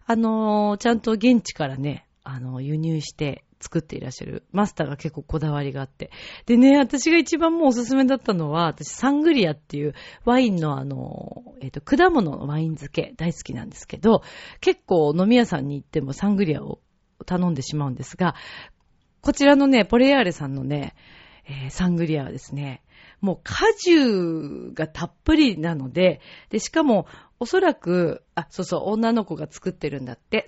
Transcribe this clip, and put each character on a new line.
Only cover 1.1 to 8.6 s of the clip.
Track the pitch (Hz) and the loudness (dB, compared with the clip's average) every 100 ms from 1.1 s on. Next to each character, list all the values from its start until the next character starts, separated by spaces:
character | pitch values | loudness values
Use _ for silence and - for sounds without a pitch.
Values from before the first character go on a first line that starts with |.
現 | 220 233 240 | 2 4 4
地 | - | 2
か | - 143 | -6 -6
ら | 131 | -4
ね、 | 143 131 _ _ | -6 -8 _ _
あ | - 131 | -14 -10
の | 127 127 | -10 -8
ー、 | |
輸 | 139 156 | -6 -4
入 | 160 156 | -2 -4
し | 147 | -6
て | - 147 131 _ _ | -6 -6 -6 _ _
作 | - 165 | -6 -6
っ | |
て | 156 - | -6 -10
い | |
ら | 131 | -10
っ | |
し | - | -12
ゃ | - | -12
る | - - | -12 -6
マ | 185 208 | -4 -2
ス | |
タ | - 147 | -4 -6
ー | |
が | 143 | -6
結 | 156 | -10
構 | 151 | -12
こ | - 156 | -8 -4
だ | 156 | -4
わ | 147 | -4
り | 139 | -6
が | 135 | -8
あ | 135 | -12
っ | |
て。 | _ - - - - - | _ -18 -16 -18 -16 2
で | 233 | 6
ね、 | 262 285 | 8 8
私 | 277 277 320 | 4 0 2
が | 339 | 2
一 | 294 311 | 2 0
番 | 330 330 | 0 4
も | 294 | 2
う | |
お | |
す | 233 233 | 2 0
す | 269 | 2
め | 262 | 2
だ | 269 | 2
っ | |
た | - | 0
の | 185 151 | -2 -2
は、 | 156 | 0